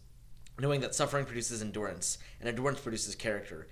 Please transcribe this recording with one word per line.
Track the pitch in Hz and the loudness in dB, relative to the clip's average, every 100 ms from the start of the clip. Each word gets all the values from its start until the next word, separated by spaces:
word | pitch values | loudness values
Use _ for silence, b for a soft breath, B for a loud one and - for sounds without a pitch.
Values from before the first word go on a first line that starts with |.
| - - - - - - | -14 -18 -14 -14 -10 0
knowing | 139 139 | 4 4
that | 123 | 2
suffering | - 139 143 | 4 4 4
produces | 131 120 113 113 | 2 0 0 0
endurance, | 107 104 101 87 - - B B | -2 0 -2 0 0 0 B B
and | 117 | -2
endurance | 117 139 135 | 2 2 2
produces | 123 113 104 98 | 0 -2 -2 0
character, | 113 101 - 80 - | 0 0 -2 -10 -10